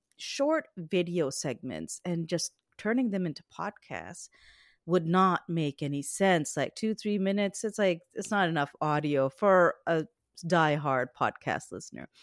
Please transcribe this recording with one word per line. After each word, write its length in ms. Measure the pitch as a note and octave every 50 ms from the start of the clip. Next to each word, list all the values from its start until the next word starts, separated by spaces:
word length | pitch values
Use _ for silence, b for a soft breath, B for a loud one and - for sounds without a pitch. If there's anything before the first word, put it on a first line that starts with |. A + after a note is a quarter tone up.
| _ _ _
short 500 | _ - - - - C#4 D4 D#4+ D#4+ - - _
video 540 | F#3 E3+ D#3 - F3+ F3 E3+ E3+ F3 D#3 C3
segments 720 | - - - D3 A#2+ - - B2+ G2+ D#2 E2 - - - -
and 220 | F3+ F3 E3 E3+
just 260 | D#3+ F3+ E3+ - - - _ _ _ _ -
turning 320 | - G#3 A#3 B3+ C4 A#3
them 160 | G3 F#3+ F#3
into 180 | E3 C#3+ - - _ _
podcasts 720 | - E3+ G3+ - - _ _ - F2+ D#2+ F#2 F3+ - - - b b b b b b b b b b _
would 200 | E3 E3+ F3+ D#3+
not 360 | D#3+ F3 F#3 F#3+ F#3 F3+ - - -
make 360 | E3+ E3+ D#3 D3 C#3 - D3+
any 180 | C#3+ C#3+ C#3+ C#3+
sense. 540 | - - - G3 F#3+ F3+ E3 D3 - -
Like, 180 | C#3+ C3+ - -
two, 220 | - - A3 A3
three 220 | - - G#3+ G#3 G#3
minutes, 440 | F#3+ F#3+ G3 G3+ G3+ G3 G3 - -
it's 160 | G#3+ G3+ -
like, 220 | G#3 F#3+ F3 E3+ - _ _
it's 180 | - F#3+ - G#3+
not 160 | G3+ F#3+ E3+
enough 260 | E3 D3+ C#3+ - - -
audio 480 | D#3 D3+ D3 D3+ D3+ D3 C#3+ C3+ C3+ C3+
for 480 | - - - G3+ F#3+ F#3 F3 D#3+ - - _
a 180 | - E3 D#3+ D#3 - _ _ _ _ _ - -
diehard 640 | E3 F3+ E3+ D#3+ D3+ D3 D3+ C#3+ D3 C3+ B2+ B2 B2 -
podcast 540 | - - A2 - - - - F#2+ - - -
listener. 380 | F2 F#2 - - - - - - B B